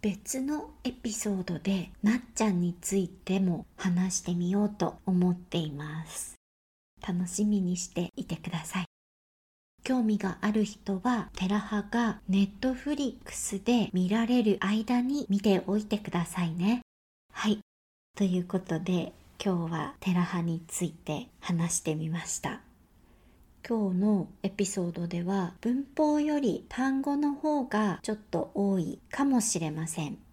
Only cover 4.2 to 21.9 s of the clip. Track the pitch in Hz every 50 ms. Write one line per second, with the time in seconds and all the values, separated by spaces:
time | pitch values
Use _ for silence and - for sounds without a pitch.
4.2 | - - 180 175 175 175 190 202 208 208 208 - 170 160 - - - - 185 180
5.2 | 180 180 175 175 - - - 170 160 151 143 143 151 151 151 160 165 - - -
6.2 | - - - _ _ _ _ _ _ _ _ _ _ _ _ _ - - 180 175
7.2 | 180 175 - - 214 214 208 202 190 175 180 175 - - - 175 175 175 _ -
8.2 | - - 170 - - 170 - 165 156 - - 190 175 - _ _ _ _ _ _
9.2 | _ _ _ _ _ _ _ _ _ _ _ _ - - 262 254 233 214 214 208
10.2 | - 196 175 - - 208 214 220 214 208 - - - - 196 185 - 247 247 226
11.2 | 202 - - - 190 185 202 208 208 - 220 208 202 208 - 233 240 226 202 -
12.2 | - - 185 196 202 196 - - - 262 254 247 - 285 294 285 285 247 - -
13.2 | - - - - - - - 196 - - 247 240 208 - - 185 185 180 202 226
14.2 | 233 220 247 247 233 214 196 185 - 190 208 220 226 220 247 247 247 254 277 294
15.2 | 262 - 196 202 196 220 196 180 - - 202 214 214 - 214 208 - - 165 175
16.2 | 170 - - 185 175 170 160 175 175 202 240 247 - _ _ _ _ _ _ _
17.2 | _ _ - - - 214 208 - - _ _ _ _ _ _ _ _ _ _ -
18.2 | 202 190 180 180 175 180 - 185 185 - 170 160 160 - 185 175 - - - -
19.2 | - - - - - 202 185 175 170 165 165 160 151 269 285 - - 190 180 180
20.2 | 175 175 - 175 170 170 165 165 - - - - 175 170 - - - - 151 -
21.2 | 247 - _ - - - 175 165 170 170 - - - -